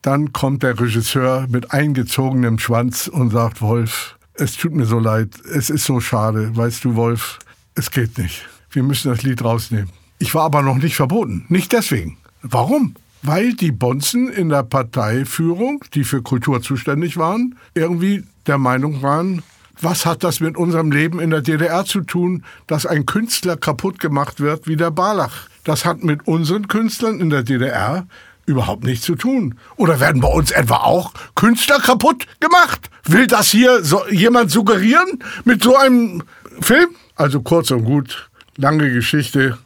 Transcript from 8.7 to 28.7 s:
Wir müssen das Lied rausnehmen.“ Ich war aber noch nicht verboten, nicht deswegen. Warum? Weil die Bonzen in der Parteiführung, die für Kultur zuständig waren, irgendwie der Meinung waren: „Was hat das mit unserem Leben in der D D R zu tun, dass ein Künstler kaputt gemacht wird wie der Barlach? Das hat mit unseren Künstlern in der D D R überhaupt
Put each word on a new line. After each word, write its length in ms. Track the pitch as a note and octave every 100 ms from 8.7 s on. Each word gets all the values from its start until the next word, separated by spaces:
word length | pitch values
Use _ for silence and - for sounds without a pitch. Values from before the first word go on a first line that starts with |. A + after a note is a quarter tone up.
Wir 120 | C#3+
müssen 300 | C3 C#3+ C#3+
das 100 | A#2
Lied 220 | B2+ A#2+
rausnehmen.“ 460 | A#2 A#2 - A2 G2 - _ _
Ich 160 | -
war 80 | D#3+
aber 200 | D#3+ D3
noch 160 | C3+ C3
nicht 180 | E3 -
verboten, 480 | C3 G3+ D3 F#2 -
nicht 240 | F3 F3+
deswegen. 440 | A#3+ - A#2+ D#2+ - _ _
Warum? 540 | B2 A#2+ B2+ D4 G#3+ - _ _
Weil 300 | C#3 D#3+ A#3
die 160 | A#3+ E3+
Bonzen 580 | A2 B2 C3 C#3+ A#3+ B3+
in 200 | G#3 E3
der 160 | C#3+
Parteiführung, 1200 | A#2+ C#3 A#2 C3 G#2+ A#2+ C3+ - E3 E3+ B3 C#4+ -
die 80 | D3+
für 200 | C3 C#3
Kultur 400 | A#2 B2+ A#2+ B2+
zuständig 540 | - C3+ C3 C#3+ E3+ E3+
waren, 400 | E3 G#3+ B3 - -
irgendwie 500 | - D#3+ F3 F#3+ G3+ - _ -
der 100 | C#3
Meinung 440 | B2+ C3 D3 C#3+
waren: 400 | C#3 D3 F3+ F3+ - _ _ _
„Was 240 | D#3+ F3
hat 200 | E3+ D#3+
das 160 | F3+ -
mit 160 | D#3+ D#3+
unserem 340 | F3 E3 D#3+
Leben 300 | C#3+ D#3+ E3+
in 100 | D#3+
der 120 | D#3
D 160 | C#3+ D#3
D 80 | E3+
R 180 | E3+
zu 160 | F#3 G#3
tun, 420 | D#3+ F3+ F3 F3+ - - -
dass 200 | D3+ -
ein 200 | D#3 C#3+
Künstler 500 | G#3 A3+ - F3+ D#3
kaputt 440 | - C#3+ F#3+ F#3
gemacht 400 | D#3+ C#3+ C#3+ -
wird 260 | D3 D#3 -
wie 100 | D#3
der 140 | E3+
Barlach? 560 | D#3 F#3 G#3 - - - _
Das 220 | - D#3
hat 180 | F3 E3+
mit 240 | F3 D3 -
unseren 400 | D#3+ D#3 G3 G3+
Künstlern 540 | G#3 A3+ - A3+ G#3
in 100 | E3+
der 140 | D3
D 140 | A#2+ C3
D 80 | B2+
R 420 | A#2+ G#2 E3+ F3+ - - _
überhaupt 380 | - C3+ A2+